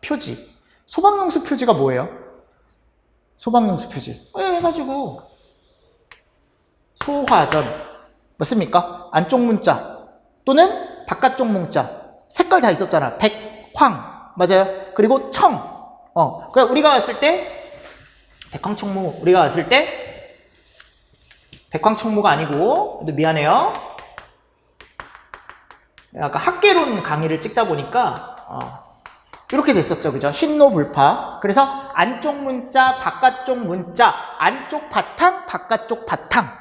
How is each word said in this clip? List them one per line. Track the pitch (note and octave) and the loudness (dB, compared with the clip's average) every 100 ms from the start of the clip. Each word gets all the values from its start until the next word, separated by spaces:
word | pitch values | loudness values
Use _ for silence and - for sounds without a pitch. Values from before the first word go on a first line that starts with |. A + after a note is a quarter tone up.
표지. | - D4 D3+ A#2 - _ _ _ _ | -6 -6 -6 -12 -16 _ _ _ _
소방용수 | - G4 G4+ F#4 D#4+ | 2 2 2 -2 -2
표지가 | - C4+ A#3+ | -2 -2 2
뭐예요? | E3+ C3+ B2+ D#3 - - - _ _ _ _ _ _ _ _ _ _ | 2 2 0 -4 -10 -20 -20 _ _ _ _ _ _ _ _ _ _
소방용수 | - A#3+ A3 E3+ - | 0 2 2 -2 -6
표지. | - - A#2+ _ - | -10 -12 -14 _ -6
예, | F#4+ F4 | -2 0
해가지고 | E4+ E4 C4 C4+ A#3+ A2+ - _ _ _ _ _ _ _ _ - _ _ _ _ _ _ _ _ | 0 -2 -6 -6 -8 -10 -20 _ _ _ _ _ _ _ _ -20 _ _ _ _ _ _ _ _
소화전. | - C#4+ C4+ A3 - D#3 - - - - _ _ _ _ | -6 -4 2 2 4 0 -2 -8 -14 -20 _ _ _ _
맞습니까? | D#3 A3+ D#3 F3 F3 - - | 0 0 2 2 0 -10 -2
안쪽 | D#3 F3+ B3+ | -2 2 2
문자 | A#3+ G#3+ - C3+ - - - _ _ _ | 2 2 2 0 -2 -16 -20 _ _ _
또는 | - C4+ F#4+ - - - - | 2 6 6 4 -10 -14 -10
바깥쪽 | - C4 C4 A#3+ | 0 0 0 -2
문자. | G3 E3 D3+ A#2 - - - _ | -2 -2 -2 -4 -8 -20 -20 _
색깔 | - F4+ F#4 | -4 2 4
다 | B3 | 4
있었잖아. | F3 F#3+ E3 C3+ - | 2 0 0 0 0
백황. | G#3+ - - - - - C#4 D3+ A2 - - - | -2 -2 -14 -18 -16 2 2 2 -12 -18 -18 -2
맞아요? | F3+ F#3+ F#3+ - - | 4 4 2 -2 -8
그리고 | - G#3+ C4+ - | 2 4 4 0
청. | - F#4+ A#3+ - - - - - | 2 2 2 -8 -16 -20 -20 -8
어, | - D3 - - | 0 0 -2 0
그러니까 | B3+ B3 | 4 4
우리가 | B3+ D4+ | 4 4
왔을 | C4 A3+ A3+ | 2 0 -2
때, | C#4+ F4+ - - - - - - - _ _ _ - | 0 0 -4 -14 -18 -20 -20 -20 -20 _ _ _ -18
백황청무, | - F#3+ G#3 G3+ F#3+ F#3 - | -10 -8 -6 -6 -4 -6 -2
우리가 | E3+ F3+ | 4 6
왔을 | D3 D#3+ D#3+ | 4 0 2
때, | C4 D#4+ - - - - - _ _ _ _ _ _ _ _ _ _ _ - _ | 2 2 -6 -14 -18 -20 -20 _ _ _ _ _ _ _ _ _ _ _ -20 _
백황청무가 | D#3 G#3+ A3 A3+ G#3+ G3+ | -2 0 0 -2 0 2
아니고, | D3 D#3+ C#3+ G3 D#4+ - - | 2 0 0 2 2 -2 -6
근데 | D#3 | -6
미안해요. | C#3+ D#3+ D#3 D3 G#3+ F#4+ - - - - - - _ _ _ _ _ - _ - - _ - - - _ - _ _ _ - | 0 0 2 2 2 0 -4 -14 -20 -20 -20 -20 _ _ _ _ _ -20 _ -20 -20 _ -20 -20 -20 _ -20 _ _ _ -8
아까 | C#3+ - | -6 -2
학개론 | - F4+ G#4 F4 C#4+ G#3+ | -2 2 4 4 2 -2
강의를 | - D3+ D#3+ D#3+ | -4 -4 -2 -4
찍다 | F#3 A#3+ G#3 | -2 -2 0
보니까, | D3+ C3+ B3 F3+ - - - - | -2 -2 -2 -2 -4 -14 -18 -14
어, | B2+ B2 B2+ - _ - _ _ - _ | -12 -10 -14 -20 _ -20 _ _ -20 _
이렇게 | C#4 D4+ | 0 4
됐었죠. | G#3 D3+ E3+ D#3 | 2 2 -2 -4
그죠? | C3+ C#3+ | -2 -4
흰노 | C#3+ D#4 D4+ C#4 | -2 -2 6 6
불파. | F3+ C#3+ - C#3+ F#3 - - | 6 0 4 4 4 -4 -6
그래서 | G3+ G#3+ C4+ - - | 0 2 2 -2 -6
안쪽 | - F#3+ B3+ D4+ C#4+ | -2 -2 -2 -6 -4
문자, | C4+ B3+ - C4+ C4 B3+ | -6 -8 -2 2 2 2
바깥쪽 | - - B3+ B3+ - B3 | -6 0 0 0 -6 -4
문자, | G#3 F#3 F3 - A3 - - - | -4 -6 -8 4 4 4 -10 0
안쪽 | E3+ C4 - D4+ D4+ | 0 0 -8 -10 -4
바탕, | G#3+ F3 - F4 F#4 - | -4 -4 2 2 2 -8
바깥쪽 | - - A3 - A3+ - | -10 -4 -4 -2 -8 -6
바탕. | - - - E3 - | -8 0 0 0 -10